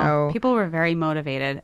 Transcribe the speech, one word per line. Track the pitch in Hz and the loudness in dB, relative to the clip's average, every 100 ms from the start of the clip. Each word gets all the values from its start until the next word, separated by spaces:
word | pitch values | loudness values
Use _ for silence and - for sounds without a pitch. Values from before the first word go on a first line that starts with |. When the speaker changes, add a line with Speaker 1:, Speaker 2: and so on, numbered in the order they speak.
| 151 147 147 | 2 2 0
Speaker 1:
So | |
Speaker 2:
People | 160 254 | 0 0
were | 240 185 | 2 0
very | 165 170 | 0 0
motivated, | 170 156 156 147 135 135 139 | 2 0 -2 -4 -4 -4 -4